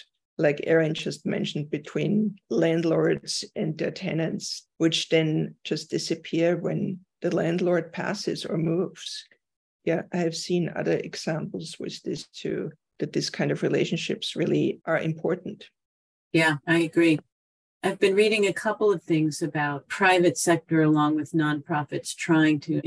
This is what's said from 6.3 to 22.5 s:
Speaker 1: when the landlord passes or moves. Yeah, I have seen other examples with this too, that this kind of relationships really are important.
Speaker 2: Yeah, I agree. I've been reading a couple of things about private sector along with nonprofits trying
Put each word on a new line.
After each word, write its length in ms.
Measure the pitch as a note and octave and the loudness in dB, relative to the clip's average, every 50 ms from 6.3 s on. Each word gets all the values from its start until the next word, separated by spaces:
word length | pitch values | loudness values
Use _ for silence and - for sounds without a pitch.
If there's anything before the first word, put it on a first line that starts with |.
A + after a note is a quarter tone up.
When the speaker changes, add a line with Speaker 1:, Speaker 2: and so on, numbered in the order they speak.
| - E3 E3 E3+ F3+ | -2 0 2 2 2
Speaker 1:
when 440 | E3+ - - D3+ D#3 G3+ G3 F#3+ F3+ - _ _ _ - | 0 -2 -4 -4 -2 -2 -4 -4 -8 -12 _ _ _ -4
the 120 | F3 F3+ | -2 0
landlord 560 | F3 F3 E3 E3+ F3+ F#3 F3 F3 E3+ E3+ E3+ | 0 0 0 0 0 2 2 2 2 0 -2
passes 540 | - G3+ F3+ - G3 G3+ - - E3 - - | -6 -6 -4 -4 -4 -4 -4 -4 -4 -4 -6
or 140 | - - D#3+ | -4 -4 -2
moves. 640 | D#3+ E3 E3 F3 F3+ - - - - - - - - - _ _ _ _ _ _ _ _ _ _ _ | 0 0 0 0 -2 -4 -6 -10 -14 -14 -12 -14 -14 -18 _ _ _ _ _ _ _ _ _ _ _
Yeah, 200 | - E3 F3 - - - | -2 -2 -2 -2 -4 -4
I 40 | F3 | -2
have 180 | F3 E3 E3 | -2 -2 -2
seen 360 | - - - F3+ F3 E3+ - - | -4 -4 -2 0 0 0 -2 -2
other 220 | - - E3+ E3 - | -4 -2 0 -2 -2
examples 800 | - F3 - - - E3 D#3+ D3+ - - - F#3 E3 D#3+ - - | -2 -6 -10 -8 -6 -4 -4 -4 -6 -6 -8 -10 -10 -10 -12 -10
with 200 | - - - - - | -10 -10 -10 -10 -8
this 240 | - - - - - | -8 -8 -8 -8 -12
too, 460 | - - - - - - - D#3 - _ _ _ _ - | -14 -10 -8 -6 -4 -4 -6 -8 -10 _ _ _ _ -8
that 140 | D3+ D3+ - | -8 -4 -4
this 180 | - D3 - | -4 -4 -4
kind 180 | - - D#3 C#3+ | -4 -2 -2 -2
of 140 | C#3+ E3 - | 0 0 0
relationships 720 | - D3+ C#3 D#3+ E3+ F3 E3 - - - - - - - | 0 0 0 0 0 -2 -4 -4 -4 -6 -6 -6 -8 -4
really 460 | - E3 - D3 D3+ D3 - - - - | -4 -2 0 0 2 0 0 -2 -4 -4
are 140 | E3+ E3 C#3+ | -2 -2 0
important. 640 | - D#3+ D#3+ D#3+ - E3 F3 F3+ - G#3+ G#3+ - - - _ _ _ _ _ _ _ _ _ _ _ _ | 0 -2 -4 -4 -2 -4 -4 -4 -6 -10 -12 -14 -16 -20 _ _ _ _ _ _ _ _ _ _ _ _
Speaker 2:
Yeah, 260 | - E3 D#3+ D#3+ D3+ C#3+ - E3+ | 0 2 4 2 2 0 0 0
I 100 | E3 E3+ | 2 2
agree. 360 | E3+ D#3+ - F3 E3+ E3 D#3 C#3+ - _ _ _ _ _ _ _ _ _ _ _ - | 2 2 4 4 4 4 4 2 -2 _ _ _ _ _ _ _ _ _ _ _ -2
I've 140 | F#3+ F#3+ - | -2 0 2
been 160 | G3+ G3+ F#3+ | 2 4 4
reading 320 | G3+ G#3+ G#3+ A3 G#3+ G3+ G3 | 4 4 4 4 4 2 2
a 60 | F3+ | 0
couple 400 | - - A3 G#3 - G#3+ G#3 G3 | 0 -2 -2 0 2 2 2 2
of 100 | E3 - | 2 0
things 380 | - E3 D#3 D#3 D#3 D3 - | 0 2 2 2 2 0 -2
about 480 | E3+ D3+ - D#3 D3 D3 C#3+ C#3 - - | -4 -4 -2 -2 -2 -2 -4 -6 -8 -10
private 480 | - - G3+ F#3+ F#3 F3+ F3 F3+ - - | -2 2 4 6 6 6 6 4 4 2
sector 440 | - F3 E3 D#3+ - - E3 D#3+ | 2 2 2 2 2 2 2 4
along 360 | D#3 D3+ D#3 D3+ D3 D3+ D#3 D3+ | 6 6 6 4 4 4 2 0
with 160 | D3 - - | -2 -2 0
nonprofits 800 | E3 D3+ D3+ D3 D3 C#3 - E3 D3 D3 - D#3 - - - - | 0 0 0 0 -2 -4 -4 -2 -2 -2 -4 -6 -8 -8 -8 -8
trying 460 | - - - E3 D#3 D#3 D#3 | -6 0 2 4 6 6 6